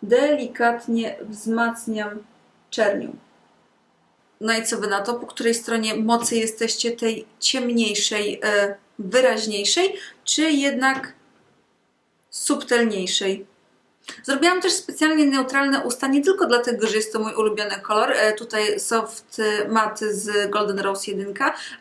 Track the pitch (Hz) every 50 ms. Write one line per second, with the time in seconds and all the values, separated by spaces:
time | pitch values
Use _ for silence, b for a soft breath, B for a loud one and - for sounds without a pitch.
0 | - 196 233 254 285 294 302 269 247 233 - - 240 240 233 233 - - 226 226
1 | 226 - - - - 214 214 208 - 220 226 233 233 233 233 - - - 220 214
2 | 208 214 208 208 - - _ _ _ _ _ _ _ _ - - 220 208 - -
3 | 117 - - - - _ _ _ _ _ _ _ _ _ _ _ _ _ _ _
4 | _ _ _ _ _ _ _ - 214 220 226 220 226 - 240 202 202 214 196 196
5 | 196 233 240 240 - - - - 240 233 233 233 - - 226 226 220 220 - 220
6 | 220 220 233 233 233 - 240 226 220 226 220 - 233 226 - - - 233 233 233
7 | 233 226 226 - - - _ _ - - - 262 240 240 240 233 226 214 208 202
8 | - - 220 208 208 202 - - - 208 208 202 202 202 202 - _ _ _ -
9 | 202 185 - 254 254 254 220 220 214 220 208 196 202 202 - 339 370 392 B B
10 | B B B B - - - - 311 320 302 277 277 277 233 233 262 269 262 262
11 | - - - _ _ _ _ _ _ _ _ _ _ _ _ _ _ _ _ _
12 | _ _ _ _ _ _ - - - - 294 - - - 254 233 233 226 202 190
13 | 180 180 - - 202 190 190 - - - _ _ _ _ _ _ _ _ _ _
14 | B B B B B - 277 269 285 349 381 370 359 381 349 - - - - -
15 | 311 311 311 302 302 285 277 269 254 262 269 277 285 277 269 277 - 247 240 -
16 | - 269 269 285 277 370 381 - 349 - 240 240 240 247 233 196 214 220 208 214
17 | 214 - - 226 214 214 214 226 220 214 208 214 208 208 202 196 - - 214 214
18 | 233 269 - - 214 214 214 214 233 233 - 214 208 208 208 214 - - 240 226
19 | 220 - - - - _ - - 220 214 208 214 208 - 220 226 214 208 208 -
20 | 220 214 202 196 196 208 208 208 202 202 202 214 214 196 196 196 196 196 196 190
21 | - - 196 185 196 202 196 - 269 277 B B B B B B